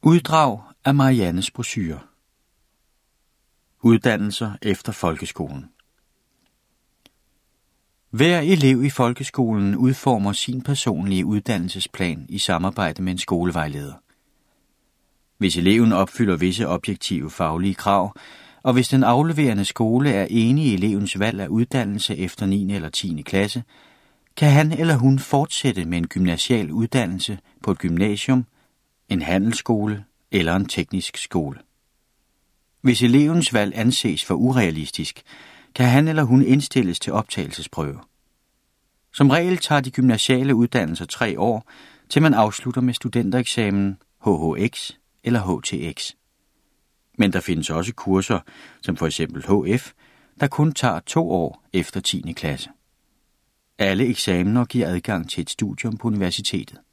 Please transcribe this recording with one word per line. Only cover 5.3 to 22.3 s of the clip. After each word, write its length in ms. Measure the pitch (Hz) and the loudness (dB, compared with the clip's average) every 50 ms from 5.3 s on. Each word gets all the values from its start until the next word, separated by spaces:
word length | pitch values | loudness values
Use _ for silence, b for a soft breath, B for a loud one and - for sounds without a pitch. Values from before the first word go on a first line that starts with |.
| - - 82 71 69 69 64 - _ _ _ _ _ _ _ _ _ _ _ _ _ _ _ _ _ _ _ _ _ _ _ _ _ _ _ - _ _ _ _ _ _ _ _ _ _ _ _ _ _ _ _ _ _ _ _ | -8 -10 -10 -10 -10 -14 -16 -16 _ _ _ _ _ _ _ _ _ _ _ _ _ _ _ _ _ _ _ _ _ _ _ _ _ _ _ -20 _ _ _ _ _ _ _ _ _ _ _ _ _ _ _ _ _ _ _ _
Hver 300 | - 107 135 165 175 175 | 0 2 4 4 4 2
elev 440 | 147 160 190 165 139 135 131 123 127 | 4 4 4 6 6 6 6 6 2
i 60 | 143 | 0
folkeskolen 840 | 135 - 131 120 123 - 135 - - - 131 113 110 104 101 98 101 | 0 2 0 0 0 -2 -8 -10 -2 -2 0 0 2 2 2 0 2
udformer 560 | - 127 127 131 - - 135 127 110 101 101 101 | 2 2 2 2 2 2 0 2 2 2 -2 -2
sin 300 | - - - 123 127 123 | -2 -4 -6 -6 -6 -4
personlige 600 | - 143 139 - 131 101 76 90 98 98 92 90 | -4 -4 -2 -2 -2 -2 -2 -2 -2 0 0 0
uddannelsesplan 1000 | 80 107 107 101 - 117 95 87 92 - 95 92 - _ - 95 87 80 76 67 67 | 0 -2 -2 -2 -2 -4 -2 -2 -6 -6 -8 -10 -10 _ -4 -4 -4 -4 -6 -10 -10
i 100 | 82 98 | -8 -6
samarbejde 640 | - - 98 85 87 92 95 - 101 80 78 - 95 | -2 0 0 0 0 -2 -2 -2 -4 -4 -2 -4 -4
med 100 | 92 90 | -4 -4
en 60 | 92 | -4
skolevejleder. 760 | - - 95 87 87 90 82 85 78 76 71 71 71 69 73 - _ _ _ _ _ _ _ _ _ _ _ _ _ _ _ _ _ _ _ _ _ _ _ _ _ _ _ _ | -4 -2 -2 0 0 0 0 -2 -4 -4 -6 -8 -10 -12 -14 -18 _ _ _ _ _ _ _ _ _ _ _ _ _ _ _ _ _ _ _ _ _ _ _ _ _ _ _ _
Hvis 180 | 104 95 82 | -2 0 0
eleven 360 | 85 87 92 104 113 120 110 107 | 2 2 4 4 6 4 4 4
opfylder 440 | 90 95 - - - 117 101 92 | 2 0 -2 0 0 0 2 2
visse 320 | 80 85 92 90 104 117 76 | 2 2 0 0 0 -2 -2
objektive 600 | 82 - - - 101 - - - 92 82 67 78 | -2 -4 -2 -6 -6 -6 -6 -6 -4 -4 -6 -8
faglige 440 | - - 87 78 78 82 92 98 92 | -6 -4 -4 -2 -2 -2 -2 -2 -4
krav, 420 | - - 104 98 101 90 101 - B B B B B B B B B B | -2 0 0 2 2 2 -2 -6 B B B B B B B B B B
og 100 | 131 123 | 2 2
hvis 160 | 127 123 - | 2 2 4
den 160 | - 131 131 | 2 2 4
afleverende 600 | 104 120 127 147 165 165 147 151 131 113 101 101 | 4 4 4 2 0 0 0 0 2 2 0 -2
skole 460 | - - - 117 110 113 123 139 147 | -4 -2 -2 0 2 2 2 2 2
er 160 | 120 98 98 - | 2 0 0 0
enig 360 | 98 117 113 113 131 147 156 | 2 2 4 4 4 4 2
i 80 | 139 107 | 2 2
elevens 440 | 92 92 107 104 101 101 95 - 95 | 2 0 0 0 0 -2 -4 -2 -2
valg 220 | 101 110 117 95 | -2 -2 -2 -4
af 80 | 98 76 | -6 -2
uddannelse 680 | 85 113 120 - - 135 120 98 104 107 - - 104 | 0 0 -2 0 0 -2 -2 -2 -4 -4 -4 -6 -4
efter 300 | - 92 90 | -4 -6 -8